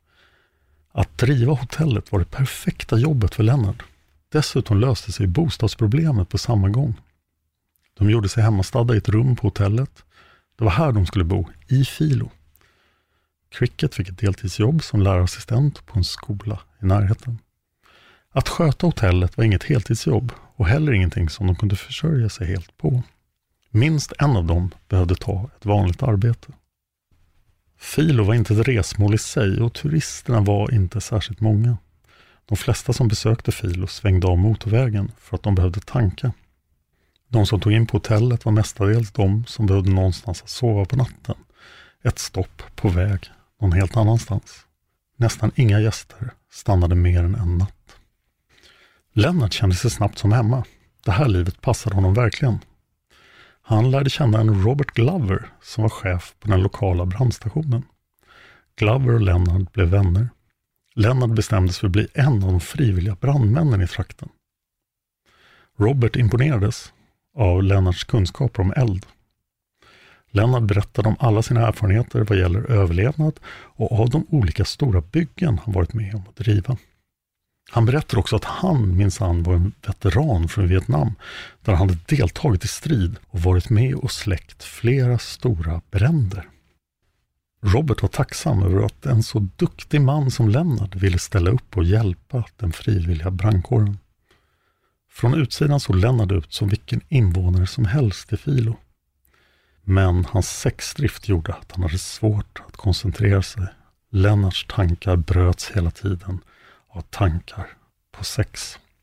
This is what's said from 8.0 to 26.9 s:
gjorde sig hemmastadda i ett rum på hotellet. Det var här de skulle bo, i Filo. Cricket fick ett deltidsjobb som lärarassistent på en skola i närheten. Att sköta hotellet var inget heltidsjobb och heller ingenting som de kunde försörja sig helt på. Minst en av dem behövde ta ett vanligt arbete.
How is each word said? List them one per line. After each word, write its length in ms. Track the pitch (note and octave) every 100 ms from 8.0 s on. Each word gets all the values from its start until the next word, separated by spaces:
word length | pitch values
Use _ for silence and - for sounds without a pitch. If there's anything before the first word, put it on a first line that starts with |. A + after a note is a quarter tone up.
| G2+
gjorde 200 | A2+ G2
sig 140 | -
hemmastadda 500 | A2 G2+ F#2 B2 A#2+
i 40 | A2+
ett 120 | -
rum 260 | G#2 C3 A#2+
på 120 | G#2
hotellet. 560 | - G2+ A2 C3+ _ _ _ _ _ _ -
Det 60 |
var 80 | G#2+
här 200 | - D#3
de 140 | G#2+ F2
skulle 200 | G2+ E2
bo, 220 | F#2+ F2 - -
i 180 | C3 C3+
Filo. 440 | - D#3 B2 A2+ - _ _ _ _ _ _ _ _ _ _ _
Cricket 440 | - B2+ - D3+ -
fick 140 | F#2
ett 80 | F2+
deltidsjobb 680 | G2+ F#2 F#2+ - A2 D#3+
som 180 | - G#2+
lärarassistent 840 | G2 F#2 F2+ - - A#2 C#3+ - -
på 120 | G2
en 60 |
skola 560 | F2 - - G2+ G#2+ G#2 - -
i 40 | F#2+
närheten. 540 | G2+ G2 A2+ B2 A2+ _ _ _ _ _ _ _ _ _
Att 180 | C#3 -
sköta 380 | - E3 - F3
hotellet 500 | - G2 F2+ F2+ -
var 60 |
inget 200 | A2+ F#2+
heltidsjobb 680 | - C3 - A2+ - C3+ B2+ - - -
och 120 | E2+
heller 240 | C#3 D#3
ingenting 380 | G#2 F2+ - E2+
som 180 | - F#2
de 80 | F2
kunde 200 | G#2 G2
försörja 540 | - - D#3+ D3 A2
sig 180 | - E2+
helt 300 | F#2+ - _
på. 260 | D#3 B2 - _ _ _ _ _ _
Minst 420 | G#2+ D3 D#3 - -
en 180 | C#3+ F#2+
av 80 | E2
dem 260 | E2+ F2+ - -
behövde 260 | F#2+ F2 F#2
ta 340 | - F#2 A2+ _
ett 80 | G2+
vanligt 380 | G#2 F#2 F2
arbete. 440 | C3 G2+ A#2 A#2 - - _ _ _